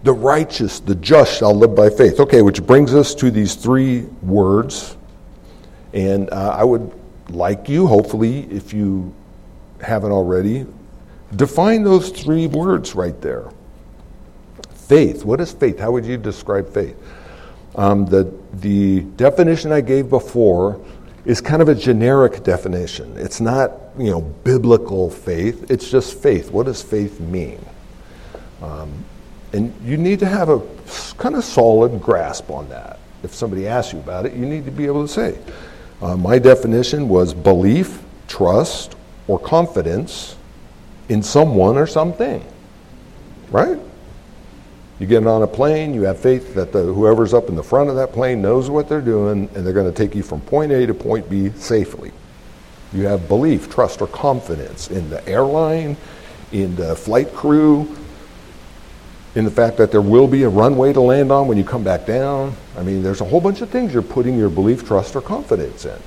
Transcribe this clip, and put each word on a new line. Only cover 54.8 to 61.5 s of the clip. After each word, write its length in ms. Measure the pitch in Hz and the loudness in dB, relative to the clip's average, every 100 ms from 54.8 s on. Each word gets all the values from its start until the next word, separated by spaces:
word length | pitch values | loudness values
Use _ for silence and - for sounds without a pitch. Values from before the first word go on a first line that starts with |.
| - | -8
in 180 | 95 78 | -8 -6
the 180 | 76 - | -10 -6
airline, 720 | 113 135 151 160 160 151 143 - - - - - | -2 -2 0 -2 -2 -6 -10 -14 -20 -20 -20 -8
in 240 | 107 95 90 | -4 -4 -4
the 200 | 82 80 | -6 -6
flight 380 | - 113 143 | 0 0 0
crew, 540 | - 143 151 151 147 151 - - - - - - - - - - - - - - | -4 2 4 4 2 0 -12 -18 -20 -20 -20 -20 -20 -20 -20 -20 -20 -20 -20 -10
in 100 | 113 | -4
the 60 | 110 | -2
fact 280 | - 117 113 | 2 0 4
that 120 | 107 | 2
there 100 | 107 | 4
will 260 | 101 117 135 | 6 6 6
be 160 | 135 | 4
a 60 | 123 | 2
runway 440 | 98 117 135 135 | 4 4 4 2
to 80 | 139 | 4
land 300 | 123 135 135 | 4 4 4
on 160 | 139 | 2
when 100 | 135 | 2